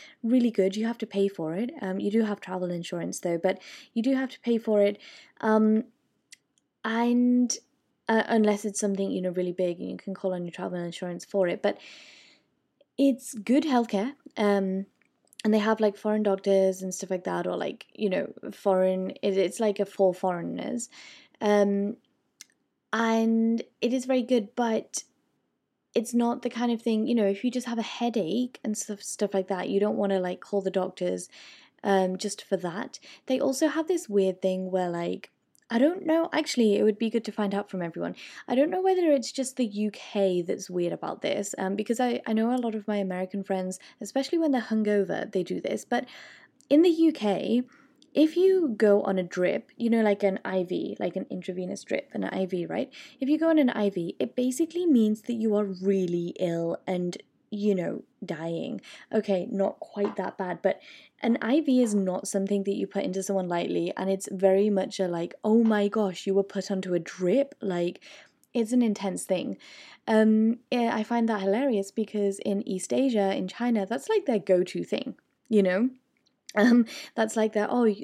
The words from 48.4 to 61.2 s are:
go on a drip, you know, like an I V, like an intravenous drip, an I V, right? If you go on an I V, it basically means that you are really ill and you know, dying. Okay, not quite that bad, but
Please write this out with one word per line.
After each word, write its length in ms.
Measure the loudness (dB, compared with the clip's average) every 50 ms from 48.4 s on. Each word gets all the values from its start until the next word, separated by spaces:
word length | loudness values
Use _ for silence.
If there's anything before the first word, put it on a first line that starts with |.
| 4 6 6 4 2 0 0
go 260 | 4 6 6 6 6
on 180 | 4 2 0 -2
a 20 |
drip, 480 | -2 -2 -2 0 0 0 0 -2 -6 _ _
you 120 | -2 0 2
know, 140 | 4 4
like 220 | 4 4 2 2 2
an 160 | 0 0 0 -4
I 200 | -2 -2 -2 -2
V, 320 | -2 -2 -4 -4 -6 -6 -4
like 160 | -4 -4 -4
an 120 | -4 -8 -6
intravenous 540 | -10 -10 -8 -8 -6 -6 -6 -6 -8 -8 -6
drip, 260 | -4 -4 -4 -4 -4
an 120 | -6 -6 -4
I 220 | -4 -2 -2 -4
V, 200 | -2 -2 -4 -4
right? 260 | -4 -4 -4 -6 -6 -10 -20 -20 -16 -10 -6
If 80 | -2 0
you 100 | 0 2
go 100 | 2 4
on 100 | 4 4
an 120 | 4 4
I 200 | 2 2 0 0
V, 260 | 0 -2 -6 -6 -4 -4
it 160 | -4 -4 -2
basically 520 | -2 -2 -2 0 0 -2 -2 -2 -2 2
means 360 | 4 6 6 6 4 2 -2
that 120 | -4 -6 -4
you 200 | -2 0 2 2
are 100 | 2 0
really 680 | -2 -4 -2 0 2 2 2 2 0 -2 -2 -4 -4 -4 -2
ill 380 | -2 -2 0 -2 -2 -2 -4 -6 -4 -4
and 280 | -4 -2 -2 -4 -6 -8 -16 _ _ _ _ -10
you 240 | -6 -2 0 0 2
know, 280 | 0 0 -4 -6 -8 -10 _ _ -14 -10
dying. 560 | -10 -8 -6 -6 -6 -4 -4 -6 -6 -8 -10 -12 -16 -20 -20 -10 -2
Okay, 340 | -2 -2 0 0 0 0 -2 -2
not 300 | -2 0 0 -2 -2 -6
quite 360 | -16 -10 -4 -2 -2 -2 -2
that 220 | -4 -8 -8 -6 -6
bad, 240 | -6 -6 -4 -2
but 180 | -2 -2 -2 -2 -8 -20 -20 -20 -20 _ _ -4